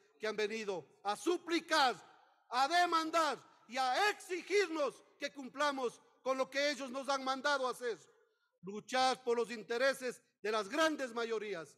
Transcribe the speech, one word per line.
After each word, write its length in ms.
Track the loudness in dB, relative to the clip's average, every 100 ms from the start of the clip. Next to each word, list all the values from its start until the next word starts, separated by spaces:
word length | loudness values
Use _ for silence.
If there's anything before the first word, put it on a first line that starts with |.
| _ _
que 80 | -4
han 80 | -2
venido 500 | -2 -2 -4 -6 -8 _
a 120 | -4 -2
suplicar, 800 | 0 -2 0 -4 2 4 4 2 -8 -20 _ _ -4
a 180 | 0 4
demandar 760 | 4 4 2 2 2 2 -2 -8 _ -8
y 100 | -2
a 320 | 0 2 2
exigirnos 920 | 0 -4 -6 0 2 2 2 -2 -2 -14 -10
que 140 | -10
cumplamos 680 | -8 -10 -2 0 0 -4 -6 _ _
con 160 | -2 -2
lo 120 | -2
que 200 | 0 0
ellos 200 | -2 -6
nos 180 | -6 -2
han 140 | -2
mandado 440 | -2 -2 0 0 0
a 40 |
hacer, 260 | -4 -6 -6 -12 _ _ _ _ _
luchar 600 | -12 -10 -2 2 2 2
por 140 | 0 0
los 120 | 0
intereses 720 | -6 -6 2 2 2 -4 -8 _ _
de 100 | -2
las 180 | -2 0
grandes 440 | 2 2 2 -4
mayorías. 640 | -4 -2 -2 -4 -6 -10